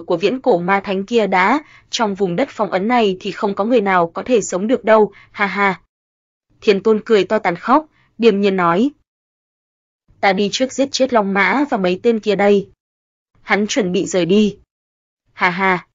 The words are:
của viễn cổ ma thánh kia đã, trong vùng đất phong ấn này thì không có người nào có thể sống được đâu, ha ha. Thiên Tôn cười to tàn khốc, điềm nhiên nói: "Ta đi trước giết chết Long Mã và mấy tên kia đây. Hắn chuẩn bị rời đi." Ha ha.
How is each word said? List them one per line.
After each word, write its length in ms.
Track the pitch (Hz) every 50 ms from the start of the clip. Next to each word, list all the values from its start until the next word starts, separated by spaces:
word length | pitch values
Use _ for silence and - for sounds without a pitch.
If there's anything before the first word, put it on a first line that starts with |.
| 170 -
của 100 | 180 165
viễn 240 | 190 185 254 262
cổ 160 | - - 185 175
ma 220 | 175 190 196 202
thánh 260 | 196 208 190 190 196
kia 220 | - 240 233 208 190
đã, 360 | 190 180 185 208 262 311 - - - - _ _
trong 260 | - - 220 208 196
vùng 200 | 196 202 175 170
đất 120 | 196 277 -
phong 200 | - - 208 -
ấn 160 | - 185 190 226
này 300 | 247 240 220 196 185 185
thì 120 | - 196
không 240 | 165 - 226 202 202
có 100 | - 196
người 160 | 226 262 233
nào 260 | 196 196 190 180 170 170
có 160 | - 196 -
thể 180 | - 254 208
sống 260 | 180 - 190 180 202 220
được 160 | 262 226 -
đâu, 280 | 220 220 220 208 196 - - - _
ha 140 | - - 208
ha. 360 | 190 180 202 202 196 180 - _ _ _ _ _ _ _ _ _ _ _ _ _ _ _ _
Thiên 220 | - 220 196 190 -
Tôn 180 | 220 220 208 -
cười 180 | - 226 196 180
to 160 | - 220 214
tàn 160 | - 185 175
khốc, 300 | 170 - - 254 311 311 - _ _ _ _ _ -
điềm 220 | 233 226 196 202
nhiên 160 | 202 196 190
nói: 360 | 190 175 170 170 185 247 294 - _ _ _ _ _ _ _ _ _ _ _ _ _ _ _ _ _ _ _ _ _ _ _ _ _
"Ta 120 | - 196 190
đi 160 | 190 208 196
trước 220 | - - 262 254 -
giết 180 | - 277 277
chết 220 | - - 262 254 240
Long 200 | 220 202 196 190
Mã 320 | 196 190 185 208 269 294 -
và 80 | 262 202
mấy 220 | 185 180 180 180 -
tên 160 | 240 226 214
kia 160 | - 214 196
đây. 340 | 185 202 208 208 196 190 - _ _ _ _ _ _ _ _ _ _ _ _ _ _
Hắn 260 | _ - 202 196 214 202
chuẩn 240 | - 277 190 180
bị 140 | 180 196 147
rời 200 | - - 185 170
đi." 320 | 165 196 214 214 196 - - _ _ _ _ _ _ _ _ _ _ _ _ _ _ _
Ha 160 | - 190 180
ha. 380 | 175 185 190 190 185 170 - _